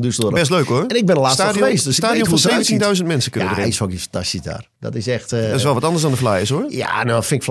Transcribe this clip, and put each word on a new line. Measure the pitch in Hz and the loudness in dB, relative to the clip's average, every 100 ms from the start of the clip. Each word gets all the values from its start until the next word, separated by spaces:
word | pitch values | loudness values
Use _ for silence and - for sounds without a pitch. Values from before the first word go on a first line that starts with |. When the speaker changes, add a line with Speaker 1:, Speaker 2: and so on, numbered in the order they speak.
Speaker 1:
van | 120 | -2
Düsseldorf. | 113 107 | 0 2
Speaker 2:
Best | 170 147 | 2 2
leuk, | 180 120 | 2 2
hoor. | 123 240 | 0 0
Speaker 1:
En | 240 | 2
ik | 185 | 2
ben | 151 | 4
er | |
laatst | 131 131 | 4 2
Speaker 2:
Stadion, | 196 202 | 2 2
Speaker 1:
nog | 208 | 2
geweest, | 196 139 | 2 0
dus | 131 | 0
ik | |
Speaker 2:
stadion | 226 226 | 0 2
Speaker 1:
weet | 208 | 2
Speaker 2:
van | 160 | 2
Speaker 1:
hoe | |
het | 233 | 2
eruit | 240 220 | 2 2
ziet. | 214 | 2
Speaker 2:
zeventienduizend | 208 185 170 | 2 2 0
mensen | 143 - | 0 -2
kunnen | 113 95 | -2 -2
Speaker 1:
Ja, | 95 | -2
Speaker 2:
erin. | 101 | -2
Speaker 1:
ijshockey | 104 98 90 | -2 -4 -4
is | |
fantastisch | - 95 92 87 | -8 -6 -6 -6
daar. | - 110 - _ | -6 -10 -12 _
Dat | 113 120 | -8 -6
is | 117 | -4
echt, | 117 - | -4 -2
eh, | 117 | -2
Speaker 2:
Dat | 110 127 | 0 0
is | |
wel | 143 | 0
wat | 120 | 0
anders | 160 170 | 0 0
dan | 151 | 0
de | 131 | 0
Flyers, | 123 95 107 | 0 0 0
hoor. | 147 277 | -2 -4
Speaker 1:
Ja, | 127 - 104 | -6 -4 -2
nou, | 117 117 | 0 0
vind | - 135 | 0 -2
ik | - | 0